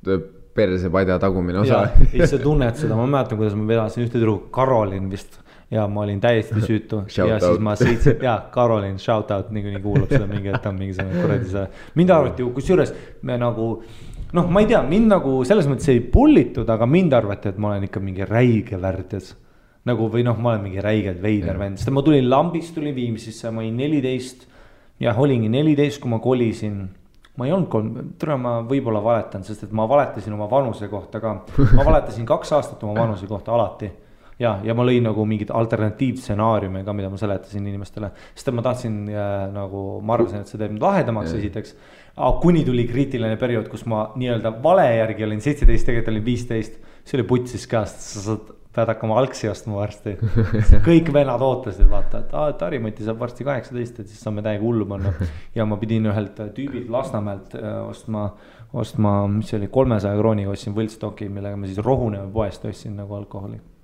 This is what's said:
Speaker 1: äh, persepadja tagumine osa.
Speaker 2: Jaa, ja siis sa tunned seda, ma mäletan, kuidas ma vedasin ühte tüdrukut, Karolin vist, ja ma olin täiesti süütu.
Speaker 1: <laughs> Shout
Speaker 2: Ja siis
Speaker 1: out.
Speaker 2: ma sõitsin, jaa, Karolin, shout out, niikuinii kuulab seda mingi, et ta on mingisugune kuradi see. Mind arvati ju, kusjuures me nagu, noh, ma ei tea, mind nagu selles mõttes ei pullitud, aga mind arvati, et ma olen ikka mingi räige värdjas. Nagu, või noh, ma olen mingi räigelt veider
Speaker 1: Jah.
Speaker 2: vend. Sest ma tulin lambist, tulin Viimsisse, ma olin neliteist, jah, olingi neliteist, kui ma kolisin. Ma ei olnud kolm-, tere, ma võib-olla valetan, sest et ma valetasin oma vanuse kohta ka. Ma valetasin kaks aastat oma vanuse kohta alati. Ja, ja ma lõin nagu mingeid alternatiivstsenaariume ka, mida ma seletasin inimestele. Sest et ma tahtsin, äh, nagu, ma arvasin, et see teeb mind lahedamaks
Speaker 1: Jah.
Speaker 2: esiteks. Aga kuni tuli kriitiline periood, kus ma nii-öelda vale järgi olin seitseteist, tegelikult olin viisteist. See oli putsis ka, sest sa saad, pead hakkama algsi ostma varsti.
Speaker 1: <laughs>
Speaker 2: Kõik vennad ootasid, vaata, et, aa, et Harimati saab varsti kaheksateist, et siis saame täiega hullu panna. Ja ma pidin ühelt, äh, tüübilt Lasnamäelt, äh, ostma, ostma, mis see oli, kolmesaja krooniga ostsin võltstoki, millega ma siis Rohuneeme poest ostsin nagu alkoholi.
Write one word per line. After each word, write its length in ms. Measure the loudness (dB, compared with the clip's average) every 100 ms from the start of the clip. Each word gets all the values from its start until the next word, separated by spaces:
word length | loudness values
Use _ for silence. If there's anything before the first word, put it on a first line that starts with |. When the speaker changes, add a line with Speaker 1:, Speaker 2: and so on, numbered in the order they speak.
Speaker 1:
äh, 160 | 0 -2 -4 -18 -8
persepadja 640 | 0 0 2 0 0 2 2
tagumine 400 | 0 0 -2 0
osa. 220 | 2 2
Speaker 2:
Jaa, 240 | 6 8 8
ja 160 | 8
siis 100 | 2
sa 80 | 4
tunned 380 | 2 2 0 -2
seda, 180 | -2 0
ma 120 | 0
mäletan, 320 | 0 0 -2
kuidas 160 | -2 -2
ma 80 | 0
vedasin 380 | 0 -2 -4 -4
ühte 100 | 0
tüdrukut, 360 | 0 0 -4
Karolin 580 | -2 2 2 0 -4 -6
vist, 300 | -8 -12 -20 -20 -20 _
ja 180 | -2 -2
ma 180 | -2 -4
olin 160 | 0
täiesti 400 | 2 2 0 -2
süütu. 380 | 0 0 -2 -6 -4
Speaker 1:
<laughs> 60 |
Shout 160 | 0 0
Speaker 2:
Ja 120 | 2
siis 80 | 2
Speaker 1:
out. 140 | 2 0
Speaker 2:
ma 80 | 2
sõitsin, 460 | 2 4 4 4
jaa, 160 | 0 -2 -4
Karolin, 460 | 0 2 2 -2 -6
shout 360 | -2 -2 0
out, 160 | -4 -4
niikuinii 300 | -6 -6 -6
kuulab 300 | 0 0 2
seda 160 | 0 0
mingi, 240 | -4 -4
et 80 | -4
ta 80 | -4
on 80 | -6
mingisugune 420 | -6 -6 -4 -2
kuradi 300 | 0 -2 -2
see. 140 | -6 -6 -10 -6 0
Mind 180 | 4 6
arvati 300 | 4 -2 -4
ju, 80 |
kusjuures 400 | -4 0 2 2 -4 -16 -12
me 120 | -6 -2
nagu, 300 | -2 -2 -4 -4 -10 -18 -16 -14 -4
noh, 160 | -2 2
ma 140 | 4
ei 60 | 4
tea, 80 | 4 2
mind 260 | 4 4
nagu 240 | 4 2 0
selles 240 | 4 4 4
mõttes 220 | 0 4
ei 80 | 2
pullitud, 720 | 4 6 8 6 4 -2 -2
aga 160 | 2 4
mind 300 | 4 6 4
arvati, 340 | 2 -4 -4
et 80 | -4
ma 140 | -2
olen 160 | -2 -4
ikka 100 | -6
mingi 300 | -6 -6 -2
räige 500 | 2 4 4 0 -4
värdjas. 540 | -4 -4 -8 -10 -12 -20 _ _ _ _ -4
Nagu, 220 | -2 0
või 140 | 0
noh, 140 | 0 0
ma 140 | 0
olen 160 | -2 -4
mingi 100 | -4
räigelt 380 | 0 0 0 -2
veider 320 | 0 0 -2
Speaker 1:
Jah. 80 | -4
Speaker 2:
vend. 220 | -6 -4
Sest 100 | -2
ma 140 | 2 4
tulin 240 | 4 4
lambist, 420 | 2 2 -2 -8
tulin 220 | -8 -6 -4
Viimsisse, 560 | -4 -6 -10 -10 -8
ma 80 | -6
olin 140 | -6 -4
neliteist, 720 | -2 0 0 -4 -6 -16 -20 -20 -20 -20 _ _
jah, 160 | -2 2
olingi 300 | 2 2 0
neliteist, 480 | 2 2 2 0 -2
kui 100 | -4
ma 120 | -2
kolisin. 640 | 0 2 0 -2 -6 -8 -10 -14 _ _ -20
Ma 100 | -8 -2
ei 60 |
olnud 160 | -2 0
kolm-, 460 | -2 -2 -8 -12
tere, 240 | -8 -4 -4
ma 140 | -2 -4
võib-olla 380 | -2 -2 0 -2
valetan, 380 | 0 0 -2 -10
sest 220 | -12 -12 -6
et 60 | -2
ma 80 | 2
valetasin 460 | 2 2 -4 -10
oma 120 | -8 -2
vanuse 400 | 0 0 -6 -8
kohta 320 | -10 -10 -8
ka. 140 | -6 -8 -6 2 8 8
Ma 80 |
valetasin 400 | 8 4 2 -8 -2
kaks 280 | -2 0 -2
aastat 300 | -2 -8 -6
oma 80 | -2
vanuse 320 | -2 -2 -8
kohta 240 | -10 -2
alati. 380 | 0 0 -4 -12 -12 -20 -20 -20 -4
Ja, 140 | -2 -2
ja 80 | -2 0
ma 80 |
lõin 200 | 2 2
nagu 200 | 2 0 0
mingeid 240 | -2 -2
alternatiivstsenaariume 1300 | -2 0 0 -2 0 -4 -4 -6 0 2 2 -2 -6
ka, 120 | -6 -6
mida 160 | -6
ma 80 | -6
seletasin 480 | -4 -4 -6 -10 -8
inimestele. 420 | -8 -10 -10 -10 -12 -20
Sest 200 | -8 -6
et 60 | -2
ma 80 |
tahtsin, 340 | -2 -4 -4 -6
äh, 420 | -6 -6 -4 -4 -6
nagu, 320 | -8 -8 -8 -8 -8
ma 160 | -2 0
arvasin, 260 | 0 -2
et 80 | -10
see 80 | -8
teeb 140 | -6
mind 100 | -2
lahedamaks 480 | 0 2 0 -2 -4
Speaker 1:
Jah. 120 | -4
Speaker 2:
esiteks. 320 | -4 -6 -12 -18 -20 -20 -20
Aga 200 | -2 0 4
kuni 240 | 4 4 2
tuli 220 | 0 0
kriitiline 480 | -2 -2 -2 -2 -2
periood, 300 | -2 -2 -4
kus 140 | -10 -4
ma 220 | -4 -4 -4
nii-öelda 400 | -2 -2 -2 0
vale 240 | 4 6 6 2
järgi 320 | 0 -2 -4
olin 160 | -2
seitseteist, 420 | -4 6 6 8 4
tegelikult 280 | 2 0 -2
olin 100 | -2
viisteist. 540 | -4 -2 -6 -6 -12 -20 -20
See 160 | -6 -4
oli 80 | 2
putsis 400 | 0 0 -10 -4
ka, 160 | -2 -2
sest 300 | -10 -14 -10
sa 80 |
saad, 300 | -6 -6 -8 -20 -8
pead 160 | -2 0
hakkama 240 | 0 0 2
algsi 320 | 0 -2 -6
ostma 300 | -6 -8 -6
varsti. 400 | -6 -6 -10 -4 0 2 2
Speaker 1:
<laughs> 380 | 4 10 10 10
Speaker 2:
Kõik 240 | 6 6
vennad 260 | 2 2 2
ootasid, 460 | 0 0 -4 6 8
vaata, 320 | 8 4 2
et, 140 | 0 -2
aa, 140 | -2
et 120 | -2 -6
Harimati 400 | -4 -6 -6 -6
saab 140 | -4
varsti 240 | -6 -6 -6
kaheksateist, 540 | -6 -6 -10 -10 -10
et 80 | -16
siis 80 | -10
saame 240 | -8 -4
täiega 220 | -4 -2 0
hullu 220 | 0 -2
panna. 240 | -4 -4 -2 -6 -8 -10
Ja 120 | -4
ma 140 | -2 -2
pidin 300 | -2 0 0
ühelt, 300 | -2 -4 -8
äh, 60 | -12
tüübilt 380 | -10 -8 -8 -6
Lasnamäelt, 640 | -6 -4 -6 -6 -8 -12 -12
äh, 220 | -10 -8
ostma, 460 | -10 -14 -8 -6 -6 -8 -20 -20 -12
ostma, 420 | -8 -6 0 2 2 2
mis 200 | -2 -2
see 140 | -6
oli, 100 | -2
kolmesaja 480 | 0 2 0 -2 0
krooniga 320 | 0 0 -4
ostsin 240 | -8 -8 -6
võltstoki, 540 | -6 -8 -12 -12 -12
millega 240 | -10 -10 -10
ma 160 | -8
siis 80 | -6
Rohuneeme 480 | -2 0 -2 -6 -6
poest 360 | -4 -4 -6 -12
ostsin 300 | -12 -12 -12
nagu 160 | -12 -12
alkoholi. 460 | -12 -14 -14 -16 -18 _